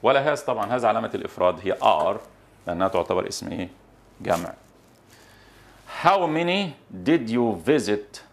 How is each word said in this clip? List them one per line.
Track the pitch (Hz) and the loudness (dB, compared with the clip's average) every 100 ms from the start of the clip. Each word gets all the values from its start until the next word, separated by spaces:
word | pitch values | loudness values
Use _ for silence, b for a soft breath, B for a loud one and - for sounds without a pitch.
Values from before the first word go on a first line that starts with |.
ولا | 113 139 143 147 | 2 2 2 -2
has | |
طبعًا، | - 117 104 123 | -2 -4 -2 0
has | 117 | 2
علامة | 110 113 98 | 0 -2 -6
الإفراد | - - 90 87 | -8 0 0 0
هي | 95 - | -4 0
are | - 82 85 107 - - _ _ - | 2 2 2 -2 -8 -20 _ _ -8
لأنها | 87 95 | -2 0
تعتبر | 92 82 90 87 | 0 0 -2 -2
اسم | - 92 | -6 -8
إيه؟ | 90 87 - _ _ _ - | -8 -10 -12 _ _ _ -10
جمع. | - 85 87 - - _ _ _ _ b b b b b b b b - | -4 -2 -4 -14 -20 _ _ _ _ b b b b b b b b 0
How | 170 196 170 | 2 4 2
many | 156 170 190 190 135 - 95 92 | 0 0 0 -2 -8 -16 -6 2
did | 165 113 | 2 2
you | 120 120 95 80 | 0 0 0 2
visit? | 147 104 104 - - - | 2 2 -2 -2 -18 -20